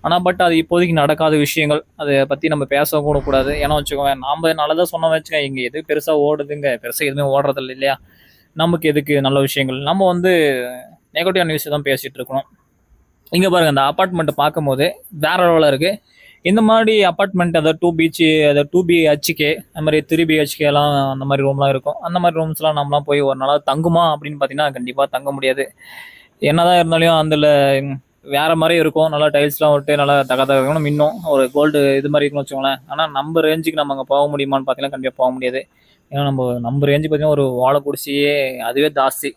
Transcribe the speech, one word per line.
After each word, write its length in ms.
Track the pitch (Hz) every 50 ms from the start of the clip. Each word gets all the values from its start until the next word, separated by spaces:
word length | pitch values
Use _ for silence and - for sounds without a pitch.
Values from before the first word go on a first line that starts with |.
ஆனா, 180 | - 151 175 180
but 220 | 180 185 180 185
அது 140 | 180 175 165
இப்போதைக்கு 380 | 160 165 - 170 175 180 175 165
நடக்காத 440 | 156 143 143 156 147 160 156 156
விஷயங்கள். 480 | 151 147 139 - 165 151 147 147 151 - _ _
அதை 300 | - 156 143 139 139 135
பத்தி 220 | 139 143 139 -
நம்ம 180 | 160 156 143 135
பேச 340 | - 143 139 147 - - 151
கூட 200 | 147 147 147 139
கூடாது. 340 | 135 147 135 135 131 139 147
ஏன்னா 240 | 147 143 143 151
வச்சுக்கோங்க, 400 | 147 143 - 147 139 139 139 135
நாம 360 | 131 127 135 147 160 165 160 160
நல்லதா 300 | 156 147 151 156 165 180
சொன்னோம்னு 320 | 165 - 165 165 165 160
வச்சுக்கோங்க, 280 | 160 156 - 165 151 143
இங்க 180 | 139 135 131
எது 220 | 123 120 135 156 156
பெருசா 220 | - 151 151 - -
ஓடுதுங்க, 680 | 156 151 143 147 151 147 143 143 147 147 143 139 123
பெருசா 280 | 113 - 120 120 - 156
எதுவுமே 340 | 139 135 143 143 139 135 139
ஓடுறதில்ல 300 | 139 139 135 139 131 131
இல்லையா? 300 | 131 131 135 135 135 - - _ _ _ _ _ _ _ _ _ _
நமக்கு 360 | 160 160 170 175 160 165 156
எதுக்கு 320 | 143 151 143 143 147 139
நல்ல 180 | 135 135 139 139
விஷயங்கள்? 420 | 139 135 - 143 135 131 131 131
நம்ம 240 | 139 143 170 190 196
வந்து 260 | 185 180 175 175 185 180 170 156 143 135 127 123 123 127 123 127 - - _ _ _ _
நெகட்டிவான 320 | 151 170 190 185 185 175
நியூஸ் 240 | 160 156 147 - 151
தான் 120 | 147 147
பேசிட்டு 360 | 143 147 135 123 - 131 135
இருக்கணும். 300 | 139 127 - 131 135 - _ _ _ _ _ _ _ _ _ _ _ _ _ _ _ _ _
இங்க 200 | - 175 185 190
பாருங்க, 200 | 175 180 165 156
இந்த 120 | 143 135
அபார்ட்மெண்ட் 500 | 135 139 143 - 190 185 180 165 - 156 143
பார்க்கும்போது 600 | - 143 151 147 165 151 139 131 131 147 175 - - - - 196 147
வேற 280 | 151 151 175 185 180
லெவலா 200 | 170 165 160 156
இருக்கு. 320 | 147 139 131 160 185 208 208 _ _ _ _ - - - _
இந்த 200 | _ 170 196 226
மாதிரி 440 | 220 214 220 226 226 220 220 214 196
அபார்ட்மெண்ட், 520 | 180 165 - 196 196 190 180 175 170 165
அதாவது 200 | 165 151 160 160 160
டூ 160 | - 175 170
பி 120 | 160 160
ஹெச் 100 | 165 160
கே, 240 | - 165 156 156 156
அதாவது 260 | 151 147 143 143 143 143
டூ 140 | - 175 185
பி 220 | 165 175 170 160
ஹெச் 260 | 156 147 147 - - 165
கே, 200 | - 151 143 160
அந்த 260 | - - _ _ 165
மாதிரி 240 | 151 156 151 156 151
த்ரீ 200 | _ 160 160 170
பி 120 | 160 156
ஹெச் 200 | 156 147 139 -
கே 80 | - 151
எல்லாம், 460 | 143 143 143 147 147 143 139 139 135
அந்த 140 | 135 135 135
மாதிரி 220 | 139 139 139 135
ரூம்லாம் 220 | 139 139 135 139 139
இருக்கும். 240 | 139 135 _ 147 156 -
அந்த 180 | - 170 175 180
மாதிரி 260 | 175 175 160 160 160
ரூம்ஸ்லாம் 320 | 160 156 - 156 156 151
நம்மலாம் 280 | 147 143 143 143 147 143
போய் 160 | 147 143 143
ஒரு 160 | 139 135 135
நாளா 240 | 131 135 135 147 147 143
தங்குமா 380 | - 135 156 160 175 170 170 170
அப்படின்னு 320 | 165 151 147 147 143 151 143
பார்த்தீங்கன்னா, 340 | 139 135 135 147 151 143 131
கண்டிப்பா 320 | 123 123 123 127 139 139
தங்க 260 | 139 - 127 139 139
முடியாது. 420 | 139 139 131 131 127 139 135 - _ _ - - - - - - - - _ _ _ _
என்னதான் 360 | - 147 151 175 170 175 180
இருந்தாலும் 380 | 175 170 165 165 160 165 165 165
அதுல 680 | 160 156 156 156 147 151 151 147 139 139 139 139 135 139 143 135 131 _ _ _ _
வேற 340 | _ 139 139 139 151 160 165
மாதிரி 240 | 165 160 165 170 170
இருக்கும். 300 | 156 160 147 160 156 160
நல்லா 160 | 151 147 151
டைல்ஸ்லாம் 480 | 151 147 143 147 147 143 - 156 151 147
விட்டு 220 | 143 139 147 147
நல்லா 280 | 143 143 143 143 143 135
தக 220 | 127 127 127 135
தகன்னு 340 | 135 139 135 131 135 156 160
மின்னும். 320 | 151 147 147 147 147 151 190 220 175
ஒரு 260 | 160 143 135 131 123
கோல்டு 460 | 135 147 147 151 151 147 139 139 135
இது 120 | 139 139 143
மாதிரி 160 | 147 147 143
இருக்கும்னு 160 | 143 143 143
வச்சுக்கோங்களேன். 380 | 139 - 139 135 135 135 135 131 -
ஆனா, 200 | - 139 147 160
நம்ம 340 | 156 143 135 143 156 165 165
ரேஞ்சுக்கு 320 | 156 156 160 160 156 160 156
நம்ம 200 | 156 147 143 139
அங்க 120 | 135 131
போக 300 | _ 139 139 147 147 147
முடியுமான்னு 260 | 143 139 139 139 135 131
பார்த்தீங்கன்னா, 240 | 135 127 131 139 139
கண்டிப்பா 260 | 139 131 131 131 -
போக 160 | - 127 127
முடியாது. 360 | 127 131 131 127 127 131 - _ _ _ _ _ _ _ _ _
ஏன்னா, 120 | 139 139 143
நம்ம, 360 | 143 139 127 127 120 120 123
நம்ம 280 | 120 117 131 143 143
ரேஞ்சு 160 | 139 143 147 156
பார்த்தீங்கன்னா, 240 | 156 156 147 151
ஒரு 240 | 156 147 143 139 131 127
ஓலை 280 | 123 127 131 143 143
குடிசையே 760 | 139 143 139 - - 147 139 143 143 143 147 143 135 131 131
அதுவே 300 | 123 113 117 123 139 147
ஜாஸ்தி. 440 | 156 143 143 135 135 - - - 143 -